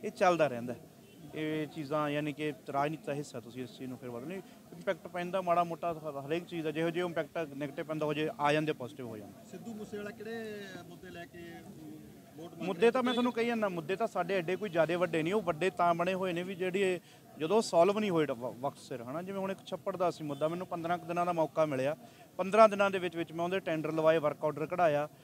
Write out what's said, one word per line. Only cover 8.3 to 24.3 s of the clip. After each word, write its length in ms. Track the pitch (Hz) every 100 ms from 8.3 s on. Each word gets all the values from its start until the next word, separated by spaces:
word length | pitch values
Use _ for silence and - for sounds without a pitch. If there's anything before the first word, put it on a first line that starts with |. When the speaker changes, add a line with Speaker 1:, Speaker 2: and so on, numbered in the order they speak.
| -
Speaker 1:
ਆ 140 | 147
ਜਾਂਦੇ, 200 | 151 156
positive 340 | 147 120 110 123
ਹੋ 100 | 110
ਜਾਂਦੇ। 320 | 104 - -
Speaker 2:
ਸਿੱਧੂ 220 | 185 170
ਮੂਸੇਵਾਲਾ 360 | 214 208 208 208
ਕਿਹੜੇ 520 | 208 214 226 226 208 202 180 165
ਮੁੱਦੇ 220 | 170 185
ਲੈ 160 | 175 170
ਕੇ 140 | 175 170 165 160 - 151 156 - - - -
ਵੋਟ 160 | 170
ਮੰਗ 100 | -
Speaker 1:
ਮੁੱਦੇ 280 | 170 185 226
ਤਾਂ 0 |
Speaker 2:
ਰਿਹਾ? 100 | 254
Speaker 1:
ਮੈਂ 120 | 247
ਤੁਹਾਨੂੰ 200 | 240 247
ਕਹੀ 140 | 233 233
ਜਾਂਦਾ, 220 | 233 208
ਮੁੱਦੇ 260 | 175 151 190
ਤਾਂ 120 | 226
ਸਾਡੇ 280 | 190 175 190
ਐਡੇ 200 | 170 185
ਕੋਈ 140 | 208
ਜ਼ਿਆਦਾ 280 | 165 156 175
ਵੱਡੇ 260 | 180 160
ਨਹੀਂ, 100 | 156
ਉਹ 80 | 208
ਵੱਡੇ 280 | 175 160 185
ਤਾਂ 260 | 185 175 170
ਬਣੇ 180 | 175
ਹੋਏ 200 | 185 190
ਨੇ 100 | 170
ਵੀ 120 | 180 190
ਜਿਹੜੀ 260 | 185 180
ਇਹ 180 | 190 175 - - - -
ਜਦੋਂ 220 | 156 208
solve 380 | 214 170 175 202
ਨਹੀਂ 120 | 208
ਹੋਏ 140 | 165 147
ਵ-, 340 | 123 123 107
ਵਕਤ 180 | 139 147
ਸਿਰ, 260 | - 135
ਹਨਾ। 180 | 117 147
ਜਿਵੇਂ 180 | 185 196
ਹੁਣ 120 | 190
ਇੱਕ 140 | 190 -
ਛੱਪੜ 320 | 185 - 185
ਦਾ 140 | 180
ਸੀ 120 | 156
ਮੁੱਦਾ, 240 | 156 139 156
ਮੈਨੂੰ 200 | 170 185
ਪੰਦਰਾਂ 300 | 175 165 175
ਕੁ 80 | 165
ਦਿਨਾਂ 200 | 170 175
ਦਾ 80 |
ਮੌਕਾ 320 | 170 156 - 156
ਮਿਲਿਆ, 300 | 135 131 156 - - - -
ਪੰਦਰਾਂ 320 | 185 202 220
ਦਿਨਾਂ 200 | 196 202
ਦੇ 100 | 190
ਵਿੱਚ 160 | 175 165
ਵਿੱਚ 160 | 170
ਮੈਂ 140 | 160 170
ਉਹਦੇ 140 | 190
ਟੈਂਡਰ 320 | 180 160 151
ਲਵਾਏ, 260 | 156 160 160
work 280 | 147